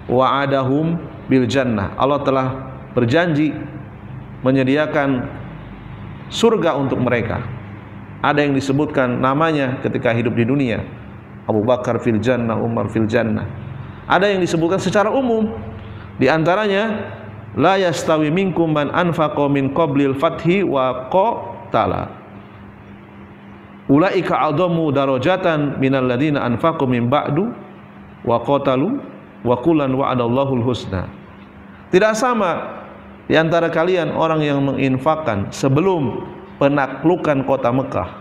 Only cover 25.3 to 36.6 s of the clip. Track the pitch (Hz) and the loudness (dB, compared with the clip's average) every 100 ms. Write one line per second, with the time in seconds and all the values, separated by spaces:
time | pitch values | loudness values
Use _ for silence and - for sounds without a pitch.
25.3 | 185 185 156 143 - 131 135 127 120 156 | 0 0 0 -2 0 0 2 2 2 0
26.3 | 139 120 117 165 - 135 123 120 143 - | 0 0 2 0 2 0 2 2 2 2
27.3 | 143 220 - - - - - - - - | 0 -2 -6 -16 -20 -20 -20 -20 -8 0
28.3 | 117 - 139 139 131 175 277 - - - | 0 2 2 2 2 0 -2 -8 -16 -20
29.3 | - 117 120 165 160 135 131 139 127 117 | -6 0 2 4 2 2 0 0 0 2
30.3 | 123 135 123 117 120 - 92 90 - - | 2 0 0 0 -2 -4 -6 -6 -12 -20
31.3 | - - - - - - 185 214 220 254 | -20 -20 -20 -20 -20 2 4 4 2 0
32.3 | 226 185 151 - - - - - - - | 2 0 -2 -6 -12 -16 -18 -20 -18 0
33.3 | 139 160 170 165 160 170 185 156 - 160 | 2 4 2 2 2 2 2 0 0 0
34.3 | 156 147 139 139 131 135 131 156 156 156 | 2 2 2 0 0 0 2 2 0 0
35.3 | 101 98 - 139 135 190 180 127 - - | -2 -4 -2 2 4 2 2 0 -4 -10
36.3 | - - - | -14 -18 0